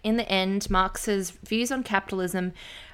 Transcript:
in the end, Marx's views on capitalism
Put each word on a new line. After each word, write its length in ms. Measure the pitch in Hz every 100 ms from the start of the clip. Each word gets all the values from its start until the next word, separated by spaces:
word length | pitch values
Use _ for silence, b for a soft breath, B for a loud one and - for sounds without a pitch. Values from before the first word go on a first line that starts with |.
in 140 | 214 233
the 120 | -
end, 400 | 190 190 196 -
Marx's 640 | 190 185 - - 202 -
views 400 | - - 220 240
on 120 | 262
capitalism 680 | 254 202 196 190 180 185 180 B B B B